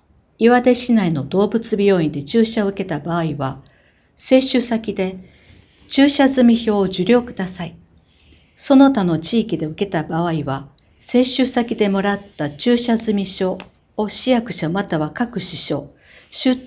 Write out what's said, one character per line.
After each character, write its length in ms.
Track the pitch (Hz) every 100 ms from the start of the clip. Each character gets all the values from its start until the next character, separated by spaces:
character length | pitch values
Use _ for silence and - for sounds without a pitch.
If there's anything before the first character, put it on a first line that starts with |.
| _ _ _ -
岩 240 | 226 247
出 140 | 247 247
市 180 | -
内 180 | 226 180
の 120 | 151
動 240 | 135 185 208
物 280 | 226 - 214
病 240 | 202 185 151
院 60 |
で 120 | 156
注 220 | - 233 220
射 180 | 226
を 40 | 196
受 160 | 196
け 40 | 185
た 120 | 147
場 180 | 170 170
合 120 | 160 139
は、 240 | 135 - - _ _ _ _ _
接 320 | - 262 262
種 140 | 247
先 320 | 226 226 214
で 240 | 196 185 185 - _ _ - _ _ -
注 220 | - 277
射 200 | - 269
済 140 | 262
み 120 | 240 226
票 220 | 226 208
を 60 |
受 220 | 185 185 180
領 180 | 240
く 100 | 240
だ 140 | - 185
さ 180 | - 170
い。 100 | - _ _ _ _ _ _ _ _
そ 200 | - 269
の 160 | 277
他 120 | 262
の 140 | 180 160
地 240 | - 233
域 160 | 220 160
で 80 | 156
受 200 | 160 196
け 60 |
た 120 | 170
場 160 | 151 160
合 140 | 175 165 135
は、 220 | 135 135 _ _ _
接 240 | - 240
種 240 | 254 - 254
先 280 | 240 233 226
で 140 | 208
も 140 | 196
ら 100 | 202
っ 80 | 202 - -
た 140 | 147
注 260 | 147 240 240
射 220 | 240 220
済 140 | 220
み 120 | 208 190
書 320 | - 185 185 - _ _ -
を 120 | 208
市 200 | - 254
役 240 | 247 226
所 160 | - 156
ま 140 | 185
た 160 | 196 160
は 100 | 151
各 300 | - 233 -
支 180 | - 151
所、 320 | - 143 139 _ _ - -
出 260 | - 262 254